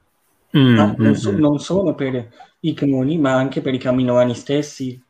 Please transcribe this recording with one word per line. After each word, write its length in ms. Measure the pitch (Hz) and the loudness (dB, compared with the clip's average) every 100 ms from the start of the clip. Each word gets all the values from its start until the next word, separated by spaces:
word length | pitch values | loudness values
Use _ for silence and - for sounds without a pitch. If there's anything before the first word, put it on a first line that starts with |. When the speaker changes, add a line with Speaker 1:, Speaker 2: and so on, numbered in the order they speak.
| _ _ _ _ _ 156 | _ _ _ _ _ 2
Speaker 1:
Mm, 180 | 131 117 | 4 6
Speaker 2:
Ma 180 | 104 - | 4 2
non 160 | 110 107 | 2 2
so-, 160 | - | 0
Speaker 1:
mm, 40 | 196 | 0
mm. 40 | |
Speaker 2:
non 180 | 147 147 | 0 0
solo 360 | - 180 185 143 | -2 -2 -2 -2
per 320 | 135 127 113 - - _ | -4 -6 -8 -16 -20 _
i 140 | 165 | -6
cloni, 440 | 151 143 135 131 165 | -2 -2 0 0 0
ma 160 | 139 | 0
anche 260 | 131 135 147 | 0 -2 -4
per 140 | 139 | -4
i 40 | 127 | -4
Kaminoani 560 | 131 127 127 123 123 113 | -2 -2 2 2 2 -2
stessi, 640 | - 143 147 - 131 123 _ | -4 -4 -4 -8 -12 -12 _